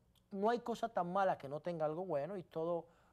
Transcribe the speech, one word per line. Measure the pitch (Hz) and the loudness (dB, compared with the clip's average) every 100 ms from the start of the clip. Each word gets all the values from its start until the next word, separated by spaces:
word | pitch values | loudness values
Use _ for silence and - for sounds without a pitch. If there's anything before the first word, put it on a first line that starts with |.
| _ _ _ | _ _ _
no | 196 214 | 0 2
hay | 240 | 2
cosa | 240 220 220 | 0 -2 -2
tan | 196 175 | -2 0
mala | 190 190 151 | 4 4 2
que | 135 | -2
no | 151 | -6
tenga | 175 170 151 | -4 0 0
algo | 156 190 | 0 -2
bueno | 147 151 202 | -2 -2 -6
y | |
todos | - 165 165 170 - _ _ | -8 -4 -2 -2 -4 _ _